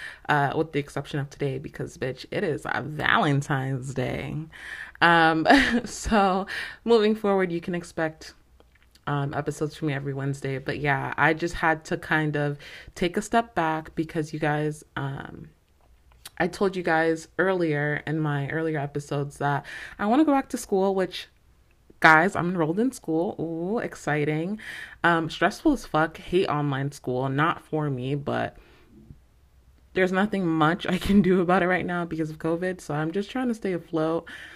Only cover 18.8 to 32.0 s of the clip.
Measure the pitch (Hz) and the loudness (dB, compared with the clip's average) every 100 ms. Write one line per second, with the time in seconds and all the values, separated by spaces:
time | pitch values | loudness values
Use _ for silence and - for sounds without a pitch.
18.8 | 143 147 143 147 143 - 143 143 - - | -4 -6 -4 -4 -4 -2 -2 -2 -4 -14
19.8 | - - 202 254 311 277 269 247 - 196 | -14 -4 2 4 4 2 0 -6 -2 0
20.8 | 196 190 180 - - _ _ _ _ _ | 2 2 0 -4 -16 _ _ _ _ _
21.8 | _ - 165 156 180 - 170 185 156 180 | _ 4 8 8 8 2 -2 0 0 0
22.8 | 254 - - 160 190 - 165 165 175 233 | -2 -2 -2 -2 -2 -4 -6 -4 -4 -4
23.8 | - - - 151 147 156 170 214 - - | -4 -6 -4 -2 0 -2 -2 -6 -10 -14
24.8 | - - 170 170 160 - 175 208 330 262 | -16 -2 2 2 0 0 -2 0 2 0
25.8 | - 156 160 - - 180 - 147 147 135 | 0 0 0 -2 -2 0 0 0 0 -2
26.8 | 139 - - 123 135 135 160 - - 156 | -4 -6 -6 -2 -2 0 0 0 -4 -4
27.8 | 147 127 127 143 143 117 113 - - - | -2 -2 -4 -4 -2 -4 -4 -8 -20 -20
28.8 | - - - - _ _ _ _ _ _ | -20 -20 -20 -20 _ _ _ _ _ _
29.8 | _ - 185 185 208 196 175 160 151 185 | _ -2 0 2 0 0 0 2 2 2
30.8 | - 180 - 202 185 185 175 190 180 180 | -2 -2 4 4 6 4 4 2 2 0
31.8 | 175 175 | -2 -4